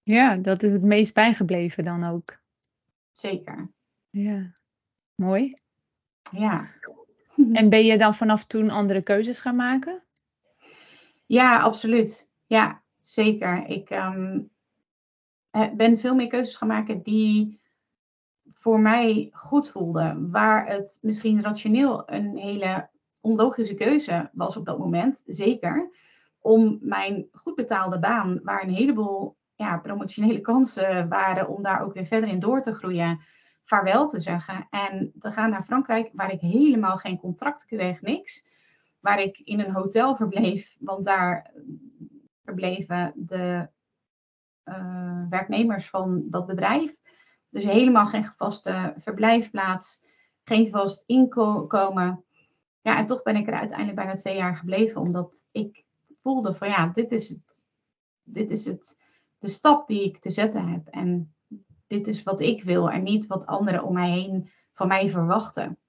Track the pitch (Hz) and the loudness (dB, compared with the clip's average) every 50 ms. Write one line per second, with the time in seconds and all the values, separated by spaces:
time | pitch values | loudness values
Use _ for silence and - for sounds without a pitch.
0 | _ - 214 233 262 254 202 185 190 190 190 185 - 208 202 196 185 208 208 208 | _ 4 4 6 6 4 4 2 0 0 0 2 2 2 2 4 4 4 6 6
1 | 220 214 _ - 214 233 220 - 190 170 185 175 175 175 - - 165 175 175 175 | 4 4 _ 4 4 4 4 2 0 0 0 -2 -2 -4 -4 -6 -6 -6 -4 -4
2 | 170 170 170 175 - - - _ _ _ _ _ _ _ _ _ _ _ _ _ | -4 -4 -6 -6 -10 -12 -20 _ _ _ _ _ _ _ _ _ _ _ _ _
3 | _ _ _ - - 202 190 - - - - - 185 - _ _ _ _ _ _ | _ _ _ -14 -8 -8 -8 -8 -8 -12 -14 -12 -14 -14 _ _ _ _ _ _
4 | _ _ - 202 202 208 208 196 190 180 175 _ _ _ _ _ _ _ _ _ | _ _ -6 -4 -2 -2 -2 -4 -6 -10 _ _ _ _ _ _ _ _ _ _
5 | _ _ _ - 185 185 190 202 262 269 262 _ _ _ _ _ _ _ _ _ | _ _ _ -4 -2 0 2 0 0 -2 -6 _ _ _ _ _ _ _ _ _
6 | _ _ _ _ _ - 180 196 214 214 180 156 - - - _ - - - _ | _ _ _ _ _ -14 -6 -2 -2 0 0 -2 -6 -10 -16 _ -20 -20 -20 _
7 | - _ _ _ _ _ _ - 277 226 226 226 220 208 214 220 220 220 220 208 | -20 _ _ _ _ _ _ 4 6 6 8 6 8 8 8 8 8 8 8 8
8 | 220 214 214 - 226 220 214 214 - _ - 220 214 214 - 208 202 196 196 196 | 6 4 4 2 2 2 2 2 0 _ -2 0 0 0 0 0 0 0 0 0
9 | - - 202 202 220 240 247 - - 254 240 247 247 247 262 269 262 330 370 359 | 2 2 2 2 2 -2 -6 -6 -4 -2 -2 0 0 0 0 -2 -2 -4 -12 -12
10 | _ _ _ _ _ _ _ _ _ _ _ _ _ - - - - _ - _ | _ _ _ _ _ _ _ _ _ _ _ _ _ -20 -20 -20 -20 _ -20 _
11 | _ _ _ _ _ _ 220 247 254 247 240 - - 226 220 - - 220 233 233 | _ _ _ _ _ _ 4 6 6 6 6 6 4 2 0 0 -2 2 2 2
12 | 220 214 - - - _ _ _ _ _ 220 220 214 170 - - _ _ _ _ | 2 0 -4 -14 -20 _ _ _ _ _ 4 4 4 2 -2 -10 _ _ _ _
13 | _ - - - 214 214 214 208 196 180 180 180 - - 190 190 196 _ 202 190 | _ -8 -2 2 2 2 2 0 -2 -2 -2 -4 -4 -6 -8 -10 -8 _ -8 -6
14 | 190 190 190 190 185 190 190 196 214 _ _ _ _ _ _ _ _ _ _ _ | -6 -6 -6 -6 -8 -6 -6 -8 -8 _ _ _ _ _ _ _ _ _ _ _
15 | _ _ _ _ _ _ _ _ _ _ - 214 220 214 - 208 220 233 233 214 | _ _ _ _ _ _ _ _ _ _ -2 -2 -2 -2 2 4 4 4 4 4
16 | - 247 254 262 240 233 - 247 254 - - - - 220 220 214 214 214 220 180 | 2 0 0 0 0 0 -2 -2 -4 -4 -8 -6 -4 -2 -2 -2 -2 -4 -8 -8
17 | 170 214 214 220 214 214 214 214 214 214 214 _ _ _ _ _ _ _ _ _ | -4 -2 0 2 2 4 4 2 2 0 -4 _ _ _ _ _ _ _ _ _
18 | _ _ _ _ _ _ _ _ _ _ _ _ _ 226 226 214 214 214 226 240 | _ _ _ _ _ _ _ _ _ _ _ _ _ 2 4 6 6 6 4 4
19 | 240 226 220 214 - - _ - - - 277 285 285 - - 196 180 170 165 160 | 2 2 2 0 -2 -6 _ -20 -8 0 2 2 2 0 -6 -6 -6 -4 -2 -2
20 | 165 160 151 - - 175 175 208 214 220 214 214 - - 202 202 196 - - _ | -2 -2 -2 -4 -8 -2 0 2 4 4 4 2 0 -2 -6 -6 -6 -10 -14 _
21 | - 214 214 - - 220 214 208 214 214 214 - - 214 214 254 277 269 233 - | -6 -4 -4 -2 0 2 2 2 0 -2 -6 -4 0 2 2 4 4 2 0 -2
22 | - - - 202 208 202 196 196 196 202 202 202 196 190 190 185 - - _ _ | -6 -8 -6 -6 -4 -6 -6 -8 -8 -8 -6 -4 -4 -4 -4 -4 -8 -10 _ _
23 | _ _ _ _ - 220 226 214 220 262 254 - 226 202 202 - 220 226 294 294 | _ _ _ _ 0 0 4 4 4 2 2 -2 -4 -4 -4 -2 0 2 2 2
24 | 294 - 170 170 175 - _ 170 175 - - 220 170 - 151 151 185 175 170 170 | 0 0 -4 -4 -4 -6 _ -6 -6 -6 -6 -8 -8 -8 -8 -6 -4 -2 -2 0
25 | 208 262 269 _ _ - - 156 196 226 254 - - 170 - 302 349 349 _ _ | 0 0 -2 _ _ -14 -8 0 2 2 2 2 -4 -2 -2 -2 -4 -6 _ _
26 | _ _ _ _ _ _ _ _ _ 220 220 226 226 214 214 214 - 202 196 196 | _ _ _ _ _ _ _ _ _ 6 8 8 8 6 2 -2 -4 -4 -4 -4
27 | 196 196 202 180 - - _ - _ 330 - - 226 - 226 190 190 185 180 175 | -4 -4 -6 -8 -8 -12 _ -12 _ -8 -6 -6 -4 -2 -2 -2 -2 -2 -2 -2
28 | 170 208 233 226 190 185 180 170 156 190 196 196 190 185 185 190 254 277 254 214 | 0 0 0 0 0 -2 -4 -4 -4 -4 -4 -4 -2 -2 0 2 2 2 2 0
29 | 214 202 196 196 196 - _ _ _ _ _ _ 208 196 175 170 - 208 202 202 | -2 -4 -4 -6 -6 -10 _ _ _ _ _ _ -6 -4 -4 -6 -6 -8 -10 -8
30 | 202 190 - - 208 220 233 - - - 233 262 262 247 - 196 190 190 185 180 | -10 -10 -4 0 2 2 2 0 0 2 4 4 4 2 2 -2 0 0 0 0
31 | 170 170 180 196 190 190 185 185 190 - 190 202 202 196 190 - - 202 - 190 | -2 0 0 0 2 2 0 -2 -2 -4 -6 -6 -4 -2 -2 -2 -4 -6 -8 -10
32 | 180 - 226 220 220 214 185 180 175 214 254 269 262 233 214 - - 180 180 170 | -6 -2 0 0 0 0 -2 -2 0 0 0 0 -2 -4 -8 -6 -8 -6 -4 -2
33 | 170 170 170 160 _ _ _ _ _ _ _ _ _ _ 220 202 185 190 196 247 | -2 -2 -2 -4 _ _ _ _ _ _ _ _ _ _ 0 2 2 4 4 4
34 | 302 294 - 196 156 - 170 175 - - 190 190 - _ - 202 202 196 196 190 | 2 2 -2 -6 -6 -6 -6 -6 -6 -10 -12 -12 -12 _ -6 -6 -6 -6 -6 -6
35 | 190 - _ - - 214 214 226 214 226 214 190 185 - 240 262 269 - 233 226 | -8 -8 _ -12 -12 -8 -4 0 0 0 0 -2 -6 -2 -2 -2 0 0 -2 -2
36 | 226 220 - - 190 180 190 175 170 170 196 254 294 302 254 220 208 185 190 190 | -2 -6 -6 -6 -6 -6 -4 -4 -2 0 4 6 6 6 6 4 2 0 -2 -2
37 | - 190 185 - - 180 170 - - 294 285 - - _ 226 208 185 180 180 - | -4 -6 -8 -6 -6 -8 -8 -4 -6 -6 -6 -6 -12 _ -6 -4 -2 -4 -4 -4
38 | - 208 277 370 - - - - _ _ _ _ _ _ _ _ _ _ _ _ | -4 -6 -6 -6 -6 -14 -18 -18 _ _ _ _ _ _ _ _ _ _ _ _
39 | - 196 202 202 196 196 196 _ - - 214 208 202 190 190 190 196 196 196 226 | 0 0 0 0 0 -4 -6 _ -12 -6 -4 -4 -4 -4 -4 -4 -6 0 2 2
40 | 247 269 262 - 226 180 190 202 233 180 190 196 - _ _ _ - 196 190 196 | 2 2 2 0 -2 -2 0 0 0 0 0 -2 -8 _ _ _ -10 -10 -8 -6
41 | 190 196 190 190 180 180 175 - - - _ - - - - - - - _ _ | -2 0 0 2 2 0 -2 -4 -8 -16 _ -20 -20 -18 -18 -18 -20 -20 _ _
42 | - - _ - _ _ _ _ _ - 190 180 190 180 185 202 - - 175 175 | -20 -20 _ -20 _ _ _ _ _ -12 -8 -6 -4 -4 -4 -6 -6 -6 -4 -4
43 | 175 - - - - 170 185 185 180 180 180 175 165 - _ _ _ _ _ _ | -4 -4 -6 -10 -12 -8 -6 -4 -4 -2 -4 -4 -6 -10 _ _ _ _ _ _
44 | _ _ _ _ _ _ _ _ _ _ _ _ _ - 185 190 185 185 180 180 | _ _ _ _ _ _ _ _ _ _ _ _ _ -16 -14 -12 -10 -10 -10 -10
45 | 180 175 180 180 180 175 180 185 190 - - 220 233 233 208 185 - - - 190 | -8 -8 -8 -8 -6 -4 -4 -6 -4 -2 0 0 2 2 0 -2 -6 -6 -6 -4
46 | 190 190 180 175 - - 170 180 180 185 185 180 185 196 233 302 320 302 - _ | -2 0 -2 -2 -2 -4 -4 -6 -4 -4 -4 -2 0 0 0 0 0 -4 -8 _
47 | _ _ _ _ _ _ _ _ _ _ - 202 202 208 196 226 254 254 240 220 | _ _ _ _ _ _ _ _ _ _ -8 -4 -2 4 4 6 6 8 8 6
48 | 208 208 - 214 214 - - _ 185 208 202 - - - 185 185 185 - - 160 | 6 4 0 -4 -4 -6 -6 _ -6 -6 -6 -6 -6 -6 -4 -4 -4 -6 -6 -8
49 | - 214 190 190 214 226 233 233 220 214 - 208 190 190 185 190 - - - _ | -12 -10 -4 0 4 4 4 2 0 -4 -6 -6 -4 -4 -4 -6 -8 -16 -20 _
50 | _ _ _ _ _ _ _ _ _ - - 220 226 208 196 208 196 196 196 - | _ _ _ _ _ _ _ _ _ 0 4 4 4 4 2 -2 -2 -2 -4 -8
51 | _ - 240 262 254 247 - 240 220 214 208 180 156 - - 202 196 196 190 185 | _ 2 4 4 4 4 4 0 0 0 0 -2 -4 0 0 2 2 2 0 -2
52 | 180 180 180 180 _ _ _ _ _ _ _ _ _ _ _ _ _ 220 220 - | -2 -2 -4 -6 _ _ _ _ _ _ _ _ _ _ _ _ _ 0 0 0
53 | 220 214 254 254 - - 214 208 208 214 - - - 214 - - 208 208 190 208 | 0 -2 -4 -4 -2 0 0 0 0 -2 -4 -6 -6 -8 -6 -6 -6 -6 -6 -6
54 | 190 190 190 196 - 196 190 190 180 180 170 156 170 175 190 196 226 220 - - | -8 -6 -8 -8 -6 -6 -4 -4 -4 -4 -4 -6 -6 -4 0 0 0 0 0 -4
55 | - 175 175 180 175 - _ - _ _ _ 208 214 208 _ _ _ _ _ _ | -4 -4 -2 -4 -6 -8 _ -20 _ _ _ -8 -8 -8 _ _ _ _ _ _
56 | _ _ _ _ _ 262 269 254 220 190 175 - 196 202 202 185 165 170 175 220 | _ _ _ _ _ -2 -2 -2 -2 -4 -6 -4 -4 -2 0 0 0 0 0 -4
57 | 240 240 240 220 - - 165 - _ _ _ _ _ _ _ _ _ _ _ _ | -4 -2 -4 -6 -6 -8 -14 -18 _ _ _ _ _ _ _ _ _ _ _ _
58 | _ _ _ _ _ - - 190 220 214 220 214 - - 185 - _ - - _ | _ _ _ _ _ -16 -8 -8 -6 -4 -6 -8 -6 -8 -12 -12 _ -20 -20 _
59 | _ _ _ _ _ _ _ _ - 202 - - - 202 294 294 - - 220 202 | _ _ _ _ _ _ _ _ -10 -10 -10 2 4 4 4 4 2 -4 -4 -2
60 | 196 190 - _ _ 185 180 - 208 220 214 208 180 170 175 170 156 - - 190 | -2 -4 -6 _ _ -8 -2 -2 -2 -2 -2 -4 -6 -6 -6 -8 -10 -12 -10 -6
61 | 185 180 180 175 165 156 _ _ _ _ 214 - _ _ _ _ _ _ 208 202 | -2 -2 -2 -2 -4 -8 _ _ _ _ -20 -20 _ _ _ _ _ _ -6 -4
62 | 202 220 208 - - 196 196 - - 240 226 214 185 180 175 180 170 165 - 185 | -4 -4 -6 -6 -4 -6 -4 0 0 0 0 0 0 0 2 2 2 0 0 -2
63 | 185 190 214 214 214 - 190 190 - - 196 196 208 196 175 - - 185 180 180 | -2 0 0 -2 -2 -4 -8 -8 -4 -4 -2 -2 0 0 0 -2 -2 -2 0 0
64 | 180 175 175 180 190 196 190 185 - - _ _ _ _ _ - 190 185 190 190 | 2 2 0 -2 -2 -4 -6 -6 -6 -8 _ _ _ _ _ -4 0 2 2 2
65 | 196 185 160 175 165 165 190 220 214 - _ - - - 175 _ _ | 2 0 0 0 0 2 0 0 -2 -4 _ -8 -8 -8 -10 _ _